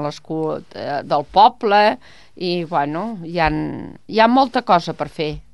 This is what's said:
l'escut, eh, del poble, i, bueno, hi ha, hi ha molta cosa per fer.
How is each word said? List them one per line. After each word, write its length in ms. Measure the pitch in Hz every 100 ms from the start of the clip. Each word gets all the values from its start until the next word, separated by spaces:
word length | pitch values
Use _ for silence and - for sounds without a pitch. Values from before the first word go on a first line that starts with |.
| 147
l'escut, 720 | - - 160 156 151 - -
eh, 220 | 113 143
del 240 | - 147 147
poble, 540 | 185 226 - 226 202 208 254 - - - -
i, 260 | 180 175 160
bueno, 480 | 165 143 156 214 214 165
hi 140 | 170
ha, 80 | 160 156 151 131 - - -
hi 140 | 208
ha 100 | 226
molta 320 | 254 269 262
cosa 320 | 240 180 165 160
per 140 | 147
fer. 220 | - 156 151 -